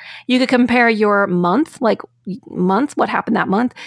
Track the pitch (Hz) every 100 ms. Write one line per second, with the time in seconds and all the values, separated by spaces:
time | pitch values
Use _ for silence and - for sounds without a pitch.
0 | - - - 254 254 254 247 247 233 214
1 | 208 202 202 180 175 214 330 - 247 -
2 | - _ - - - - 180 190 285 -
3 | - - - 226 165 190 247 -